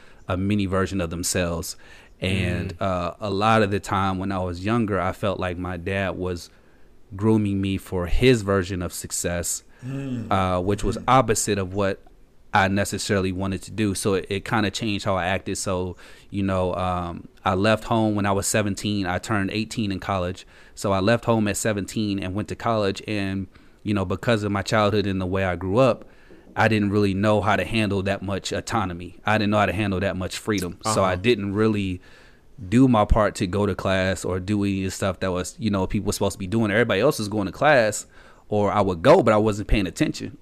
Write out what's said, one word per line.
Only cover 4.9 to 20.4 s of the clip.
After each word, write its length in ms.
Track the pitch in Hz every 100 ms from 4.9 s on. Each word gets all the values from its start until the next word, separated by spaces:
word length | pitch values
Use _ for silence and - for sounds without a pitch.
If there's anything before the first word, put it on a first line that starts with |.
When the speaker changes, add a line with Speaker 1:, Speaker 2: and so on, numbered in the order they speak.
| 98
Speaker 1:
I 120 | 90
felt 280 | 92 107 92
like 180 | 92 87
my 180 | 90 90
dad 400 | 85 98 95 85
was 340 | 90 87 - - - - - - - 95
grooming 440 | 110 110 104 98
me 180 | 98 95
for 280 | - 92 87
his 360 | - 127 123
version 400 | 98 98 90 92
of 100 | 87
success, 680 | - - - 90 87 90 - - -
Speaker 3:
Mm. 460 | 123 135 139 123 98
Speaker 1:
uh, 300 | 98 92 90
which 240 | 90 101
was 140 | 104 104
Speaker 3:
Mm. 60 | -
Speaker 1:
opposite 500 | 131 117 110 - 101
of 160 | 92
what 260 | 98 98 101 - - - - -
I 140 | 107 95
necessarily 640 | 98 98 101 - 101 92
wanted 280 | 92 98 92
to 80 | -
do. 240 | 98 107
So 200 | 95 110
it, 100 | 95 -
it 140 | 98 -
kinda 240 | 117 101
changed 340 | - 113 101
how 100 | 104 95
I 100 | 87
acted. 320 | 95 107 95
So, 360 | - 92 92 87 - - -
you 120 | 98
know, 320 | 98 95 92
um, 540 | 87 92 90 85 87 - -
I 80 | 95
left 320 | 95 107 110
home 300 | - 113 110
when 100 | 104
I 80 | 101
was 140 | 98 92
seventeen. 580 | 110 101 98 107 104
I 140 | 92 90
turned 320 | - 104 95
eighteen 400 | 107 110 - 104
in 80 | 95
college. 460 | - 98 90 92